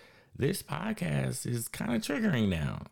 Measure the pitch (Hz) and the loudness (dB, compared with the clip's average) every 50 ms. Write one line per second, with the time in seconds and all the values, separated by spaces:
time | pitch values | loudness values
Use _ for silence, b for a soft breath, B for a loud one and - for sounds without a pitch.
0 | B B B B B B B - - 147 190 - - - - - - 220 214 - | B B B B B B B 0 0 0 0 0 -4 -6 -4 -4 -2 -2 -2 -2
1 | 175 160 147 139 131 131 123 - - 123 120 120 117 - - - - 226 240 220 | -2 0 2 2 2 0 -2 -2 -4 -2 -2 -2 -4 -6 -6 -4 -2 0 0 0
2 | - - 285 262 220 208 143 117 107 98 87 80 73 62 50 - - - | 0 0 0 2 2 4 4 4 4 4 4 2 0 -2 -2 -4 -10 -12